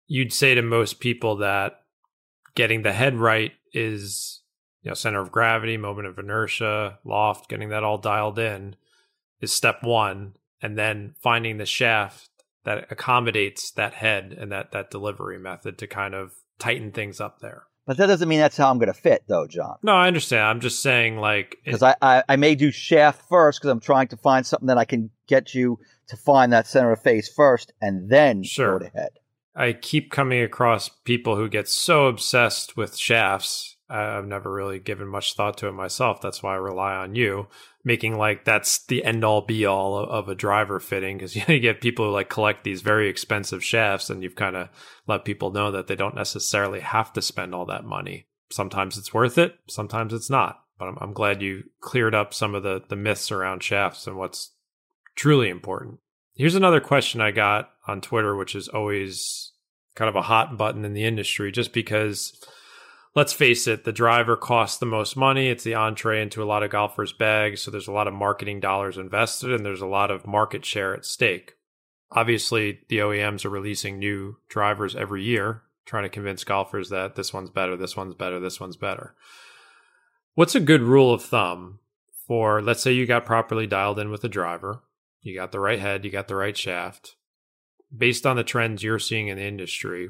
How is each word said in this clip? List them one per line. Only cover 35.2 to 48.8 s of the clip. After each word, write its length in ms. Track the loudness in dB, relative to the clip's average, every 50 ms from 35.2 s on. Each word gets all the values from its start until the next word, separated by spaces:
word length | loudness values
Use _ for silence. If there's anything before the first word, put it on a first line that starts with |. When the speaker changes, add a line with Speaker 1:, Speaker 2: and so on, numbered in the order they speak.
| -6 -4 -4
Speaker 1:
thought 240 | -2 -4 -4 -4 -4
to 80 | -8
it 60 | -8
myself. 480 | -6 -8 -8 -8 -4 -2 0 0 0 -2
That's 240 | -6 -8 -8 -6 -6
why 100 | -4 -4
I 40 | -4
rely 360 | -4 -6 -4 -4 -2 -2 -4
on 200 | -4 -6 -6 -2
you, 340 | -2 0 0 0 -4 -6 -10 -16 -20 -20 -20 _ _ -2
making, 320 | -2 -2 0 -2 -2 -2
like, 300 | 0 0 0 0 0 0
that's 360 | 0 0 2 2 0 -2 -2 -2
the 180 | -2 -2 0 0
end 200 | 0 0 2 2
all 180 | 4 2 2
be 240 | 2 0 0 2 2
all 320 | 4 4 2 2 0 -2 -2
of, 100 | -4 -4
of 200 | -4 -6 -6 -6
a 40 | -6
driver 460 | -4 0 2 2 2 2 0 -4 -6
fitting, 380 | -6 -6 -4 -4 -4 -6 -6 -8
'cause 180 | -10 -10 -8
<laughs> 120 | -4 0 2
you 100 | 2 4
get 240 | 4 2 0 0
people 240 | -2 -2 0 0 0
who, 60 | 0
like, 180 | 0 0 -2 -2
collect 340 | -2 0 2 2 0 0 -4
these 160 | -8 -8 -4
very 280 | 0 2 2 2 2 0
expensive 540 | -2 -4 -4 -4 -4 -4 -4 -6 -8 -6
shafts, 460 | -4 -2 0 2 2 2 0 -2 -4 -8
and 140 | -8 -8
you've 140 | -10 -10 -6
kinda 340 | -4 -4 -4 -4 -6 -8 -10 _ -20 -20 -20 -20 _ _
let 200 | -4 -4 -4 -4
people 240 | -6 -6 -6 -6 -4
know 200 | -2 -2 -2 -2
that 160 | -2 -4 -4 -6
they 80 | -4
don't 180 | -4 -4 -4 -4
necessarily 680 | -6 -6 -6 -6 -6 -4 -2 0 0 0 0 -4 -6
have 320 | -6 -2 -2 -2 -2 -2
to 80 | -4 -6
spend 340 | -6 -4 -6 -6 -8 -6 -6
all 120 | -6 -6
that 180 | -6 -8 -8 -8
money. 440 | -8 -8 -8 -8 -10 -12 -14 -16 _ _ _ _ _
Sometimes 460 | -8 -6 -6 -4 -4 -4